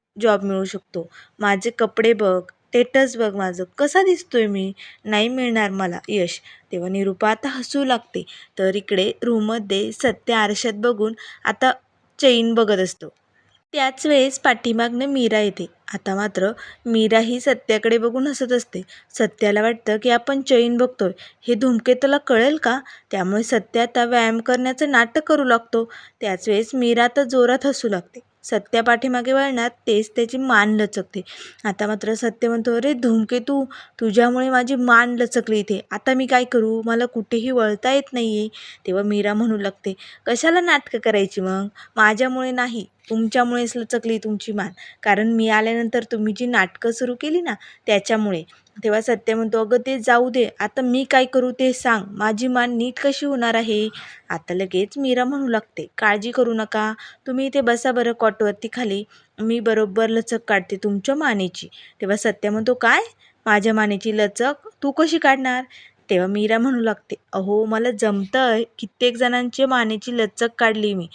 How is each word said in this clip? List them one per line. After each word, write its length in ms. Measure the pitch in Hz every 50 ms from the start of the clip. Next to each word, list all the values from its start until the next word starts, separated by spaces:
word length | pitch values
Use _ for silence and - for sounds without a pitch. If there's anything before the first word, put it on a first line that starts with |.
| _ _ _ 208
जॉब 240 | 214 220 208 196 196
मिळू 200 | 196 196 190 190
शकतो. 440 | 190 - 190 - _ - 175 165 - - - - _ _ -
माझे 320 | 208 202 202 185 185 233
कपडे 420 | 233 - 233 214 - - 220 226
बघ, 280 | 233 202 214 190 185 180
स्टेटस 760 | 175 - _ _ _ _ - 240 247 247 - 269 269 254 233
बघ 180 | 226 226 214 196
माझं, 280 | 202 190 185 180 180 185 - _ -
कसा 240 | 285 285 - 381
दिसतोय 440 | 381 381 359 339 - - - 240 220
मी, 260 | 208 202 196 190 196 196 - - - - _ _
नाही 240 | 214 214 208 220 233
मिळणार 420 | 254 262 254 240 226 226 208 196
मला 280 | 190 190 190 175 175 - - -
यश." 320 | 214 202 175 170 - - - - - - _ _
तेव्हा 160 | - 175 175 180
निरूपा 420 | 190 196 196 196 185 - 214 214
आता 180 | 220 - - 277
हसू 360 | 269 262 240 - - 277 277
लागते, 400 | 262 254 226 - _ - 185 170 - - - - _ _ -
तर 160 | 190 190 190
इकडे 380 | 208 190 - 202 185 185 233 - -
रूममध्ये 680 | - 240 233 220 214 214 226 240 208 196 196 196 214 220
सत्य 420 | 220 - - 240 208 - _ - 233
आरशात 400 | 220 214 202 208 - - 233 208
बघून 380 | 208 214 240 240 202 214 220 233 - - - - - _
आता 280 | - 202 - 254 254 - - _ _ _ _ _ _ _ -
चेन 360 | 294 262 247 233 226 226 226
बघत 240 | 233 226 208 208 185
असतो. 300 | 185 175 - - 165 - - _ _ _ _ _ _ _ _ _ _ _ -
त्याच 300 | 294 269 262 269 - -
वेळेस 320 | 302 294 269 262 269 262 -
पाठीमागनं 680 | - 269 240 220 - 240 226 226 233 240 240 240 269
मीरा 320 | 285 277 269 240 220 220 214
येते. 260 | 214 202 - - 170 - _ _ _ - -
आता 200 | 190 - 202 190
मात्र 360 | 196 208 214 202 - - 208 233 - - - - _ _
मीरा 320 | 233 226 220 220 208 220 226
ही 200 | 226 226 240 247
सत्याकडे 580 | - 285 254 233 - - 220 214 220 226 226 233
बघून 280 | 220 240 226 262 269
हसत 260 | 294 269 - 269 233
असते. 300 | 247 240 - - - 180 185 - - - _ _ -
सत्याला 480 | - 226 208 - _ 220 202 202 208
वाटतं 340 | 214 226 233 226 _ 214 214 214
की 80 | 214 247
आपण 300 | 240 233 240 277 277 277
चेन 360 | 262 - 262 233 240 240 240
बघतोय, 340 | 240 254 254 254 - 202 180 185 - - - _ _ _ 233
हे 60 | 240
धूमकेतूला 640 | 214 262 254 240 220 - 254 247 247 277 269 285 285
कळेल 380 | 285 - 254 220 233 285 302
का? 220 | 302 - 240 240 269 262 - - - _ _
त्यामुळे 320 | - 196 180 185 202 214
सत्य 380 | 233 - 262 220 - - - 233
आता 240 | 233 233 240 254 240
व्यायाम 340 | 233 247 240 226 226 226 226
करण्याचं 500 | 226 - 254 254 254 254 254 254 302 285
नाटक 320 | 277 233 233 226 - 320
करू 220 | 302 - 311 294 277
लागतो. 400 | 254 233 233 233 _ - 226 233 226 - - - - _ _
त्याच 280 | - 202 185 180 - 220
वेळेस 220 | 202 208 226 226 -
मीरा 300 | 262 247 233 233 233 240
आता 200 | 240 240 285 285
जोरात 420 | 240 262 254 240 240 247 254 269
हसू 220 | 277 262 - - 226
लागते. 320 | 202 180 - _ _ 240 - _ _ _ -
सत्या 380 | - 226 208 202 - - 233
पाठीमागे 500 | 226 240 233 233 262 262 254 247 240 254
वळणार, 360 | 262 269 277 277 262 240 233 247 247 _ _
तेच 240 | - 214 208 220 - -
त्याची 220 | - 233 226 262 262
मान 360 | 269 262 233 208 208 214 214
लचकते. 440 | 214 214 202 - 202 190 - - 196 - - - - - - - - -
आता 220 | 208 185 - 214
मात्र 280 | 208 214 202 - 208 226
सत्य 340 | 214 247 226 226 - 247 233
म्हणतो, 260 | 233 233 226 247 233
"अरे 160 | 233 233 285
धूमकेतू, 720 | 302 240 254 240 226 226 220 - 240 247 226 - 277 277 269 262 - - - - _ -
तुझ्यामुळे 500 | 233 220 190 240 240 247 247 254 254 262
माझी 240 | 262 247 247 240 277
मान 400 | 247 247 247 233 226 240 247 247 233
लचकली 400 | 247 233 - 240 - - 220 208
इथे, 220 | 196 208 202 190 - _
आता 240 | 190 208 - 262 262
मी 120 | 262 262
काय 180 | 247 277 247 254
करू? 380 | 247 - 240 220 220 226 226 220
मला 220 | 226 226 233 247
कुठेही 440 | 240 - 233 208 - 240 233 220 262
वळता 420 | 254 240 220 214 208 202 - 247
येत 200 | 269 277 277 -
नाहीये." 360 | 262 240 233 220 214 214 214 220 - - - - - - _
तेव्हा 160 | - 180 196
मीरा 320 | 202 208 208 202 202 208 208
म्हणू 220 | 214 233 226 220
लागते, 380 | 208 196 196 190 _ - 202 190 - - - - - _
"कशाला 340 | - 240 226 - 320 339 359
नाटकं 380 | 349 349 311 277 - - - 220
करायची 420 | - 226 214 202 196 190 - 208
मग? 280 | 185 185 190 190 196 208 - - - - _
माझ्यामुळे 540 | 226 214 214 220 208 262 262 254 262 254 254
नाही, 340 | 254 254 247 254 233 226 - - _ _ _ -
तुमच्यामुळेच 600 | 226 220 226 220 - 254 240 240 240 240 240 226 -
लचकली 420 | 240 226 - 254 233 - 226 226 214
तुमची 340 | - 220 214 196 - 226
मान, 160 | 208 208 180 165 - - - - - _
कारण 300 | - 214 202 190 220 226
मी 160 | 233 226 220 220
आल्यानंतर 560 | 214 214 220 226 233 233 233 220 - 240 233 -
तुम्ही 220 | 240 214 214 220 202
जी 100 | - 247
नाटकं 440 | 240 247 214 185 180 - - - 233
सुरू 240 | 226 - 262 247 247 240
केली 200 | - 311 311 359
ना, 140 | 349 302 214 - - - - _ _
त्याच्यामुळे." 560 | - 208 196 196 - 226 220 214 208 185 160 165 - - _ _ _ _ 208 202
तेव्हा 160 | 220 208 220
सत्य 340 | 220 - 233 214 - 226 220
म्हणतो, 260 | 226 226 214 220 226
"अगं 160 | 220 208 247 247 247
ते 120 | 262 269 254
जाऊ 320 | 214 262 240 240 247 254
दे, 180 | 233 262 226 - - -
आता 220 | 202 214 - 269
मी 220 | 262 247 240 262 269
काय 200 | - - 262 262
करू 260 | 254 262 262 254 254
ते 220 | 247 254 262 262
सांग, 320 | 247 - - 254 233 208 196 196
माझी 360 | 202 196 208 214 220 208 247
मान 300 | 254 247 247 240 247 240
नीट 220 | 226 240 254 247 -
कशी 280 | - 277 269 - 294
होणार 280 | 285 277 247 233 233 220
आहे?" 340 | 226 233 220 214 208 214 214 - - - - - - _ _
आता 260 | 170 165 - - 180
लगेच 440 | 185 190 185 185 185 202 208 - 285
मीरा 260 | 277 262 247 247 247
म्हणू 240 | 254 285 277 277 247
लागते, 380 | 233 214 214 _ _ - 156 - _ -
"काळजी 320 | 226 214 208 214 208 240
करू 220 | 233 262 247 233
नका, 400 | 226 220 220 - - 214 214 214 220 - - - - _ _
तुम्ही 200 | 269 254 262 269
इथे 140 | 269 - 277
बसा 320 | 240 233 240 233 - 262
बरं 200 | 240 247 240 233
कॉटवरती 560 | 233 233 233 220 202 - 220 208 202 208 - 220
खाली, 320 | - 240 247 208 196 202 190 - _ - _ _ _ -
मी 220 | 214 226 233 240
बरोबर 480 | 214 226 220 220 220 196 185 220 226 226
लचक 360 | 226 226 226 - 233 220 - -
काढते 280 | 208 196 185 - 202
तुमच्या 380 | 190 - 208 202 196 - - 277
मानेची." 540 | 302 311 269 220 202 190 175 - - 170 - - - - - _ _
तेव्हा 160 | 208 190 208
सत्य 320 | 214 - 226 - - - 208
म्हणतो, 260 | 208 220 220 247 247
"काय? 280 | 247 - 226 262 339 453 - - _ _ _ _ _ _
माझ्या 280 | 220 208 208 190 226 214
मानेची 420 | 214 214 208 202 190 - 226 214
लचक 520 | 214 208 202 208 - 240 269 294 - _ 440 - _
तू 80 | - 277
कशी 280 | 269 311 320 311 320 320
काढणार?" 460 | 320 277 269 262 262 254 247 254 254 - - - - - _ _ _ -
तेव्हा 160 | 196 180 180
मीरा 320 | 190 202 208 214 208 220 226
म्हणू 220 | 233 269 262 240
लागते, 340 | 226 220 202 - _ _ 214 - _ _
"अहो 320 | - 196 185 196 208 214 220
मला 260 | 214 220 220 233 247
जमतंय, 720 | 233 202 233 214 202 196 196 190 - 262 262 247 220 220 226 - _ -
कित्येक 380 | - - - _ 254 247 240
जणांची 480 | 233 254 240 240 247 247 240 - - 269
मानेची 520 | 269 262 247 226 220 220 208 - 247 240
लचक 320 | 233 220 208 - - 233 233 233 -
काढली 340 | 240 226 220 214 208 208 202
मी." 120 | 185 165 170